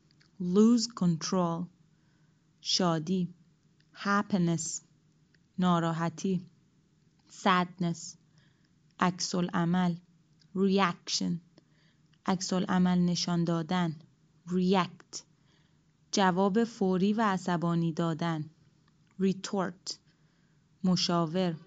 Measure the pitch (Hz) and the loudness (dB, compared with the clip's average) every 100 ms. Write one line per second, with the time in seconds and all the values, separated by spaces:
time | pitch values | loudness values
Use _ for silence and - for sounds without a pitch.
0 | _ _ _ - 180 185 226 240 220 - | _ _ _ -8 0 4 6 4 0 0
1 | 180 160 - 190 170 165 175 _ _ _ | 0 0 0 0 0 -2 -8 _ _ _
2 | _ _ _ _ _ _ - - 180 160 | _ _ _ _ _ _ -4 0 2 0
3 | 156 190 175 - _ _ _ _ _ - | 0 -2 -2 -8 _ _ _ _ _ -8
4 | 196 202 208 196 170 165 - - - _ | -2 0 2 2 2 0 -4 -10 -14 _
5 | _ _ _ _ _ - 180 170 165 160 | _ _ _ _ _ -2 2 2 0 -2
6 | 165 160 196 180 - _ _ _ _ _ | -4 -4 -4 -4 -6 _ _ _ _ _
7 | _ _ _ - 208 180 180 - 170 170 | _ _ _ -2 2 2 0 -4 -4 -4
8 | - - _ _ _ _ _ _ _ - | -10 -20 _ _ _ _ _ _ _ -2
9 | 180 185 - 180 175 180 170 180 180 170 | -2 -2 -4 -4 -2 -2 0 0 0 -2
10 | - _ _ _ _ 185 196 196 185 175 | -10 _ _ _ _ -2 2 2 0 -2
11 | - - 185 170 - _ _ _ _ _ | -6 -4 -4 -6 -10 _ _ _ _ _
12 | _ _ - 185 - 185 180 185 180 180 | _ _ -4 -4 -2 -2 0 2 4 4
13 | 175 170 - 175 170 165 156 185 175 151 | 2 0 -2 0 0 -2 -2 -2 -2 -6
14 | - _ _ _ 170 180 180 190 175 - | -14 _ _ _ -6 0 2 2 0 -6
15 | - - - _ _ _ _ _ _ _ | -20 -20 -20 _ _ _ _ _ _ _
16 | _ - 190 180 196 202 233 - 190 185 | _ 0 2 4 2 2 0 0 0 2
17 | 202 214 220 190 185 175 170 170 165 156 | 2 2 0 -2 -2 -2 0 0 0 0
18 | 170 160 170 160 156 - _ _ _ _ | -2 -2 -4 -4 -8 -16 _ _ _ _
19 | _ - 190 190 - 202 185 - - - | _ -2 -2 -2 -4 -4 -4 -6 -14 -16
20 | _ _ _ _ _ _ _ _ 185 180 | _ _ _ _ _ _ _ _ 0 0
21 | - 175 160 175 185 160 | 0 0 0 0 -2 -4